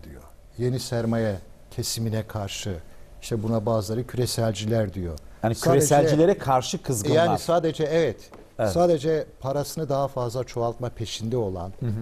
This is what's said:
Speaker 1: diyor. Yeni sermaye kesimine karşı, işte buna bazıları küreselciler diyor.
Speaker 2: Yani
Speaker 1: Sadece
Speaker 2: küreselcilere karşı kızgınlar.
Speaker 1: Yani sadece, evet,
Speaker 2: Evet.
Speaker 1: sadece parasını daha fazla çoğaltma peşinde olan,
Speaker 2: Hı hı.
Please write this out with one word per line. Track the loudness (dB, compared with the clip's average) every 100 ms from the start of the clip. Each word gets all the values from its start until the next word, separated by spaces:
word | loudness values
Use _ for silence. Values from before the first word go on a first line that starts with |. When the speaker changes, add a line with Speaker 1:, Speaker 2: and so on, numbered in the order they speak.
| -16
Speaker 1:
diyor. | -18 -20 -20 -14 -4
Yeni | -2 -2
sermaye | -4 -2 0 0 0 -2 -8 -20 -14
kesimine | -8 -6 -4 -2 -2 -4
karşı, | -6 -6 -6 -6 -8 -10 -18 -20 -14
işte | -6 -2
buna | 0 0 2
bazıları | 0 0 -4 -4
küreselciler | -2 -2 0 0 0 0 0 0
diyor. | -2 -6 -8 -14 -4
Speaker 2:
Yani | -2 0
Speaker 1:
Sadece | 4 4
Speaker 2:
küreselcilere | 6 6 6 6 6 4
karşı | 2 2 2 -4
kızgınlar. | -2 -2 2 4
Speaker 1:
Yani | 4 2
sadece, | 2 2 2 0
evet, | 0 2 2 -2 -10 -20 -12 -2
Speaker 2:
Evet. | 0
Speaker 1:
sadece | 4 4 4 2 0 -2 -8
parasını | -4 -2 -2 -4 -2
daha | 0 0
fazla | -2 -2 -2
çoğaltma | -4 -2 -2 -2 -6
peşinde | -6 -8 -6 -2 0
olan, | 0 -2 -6 -6
Speaker 2:
Hı | -4
hı. | -4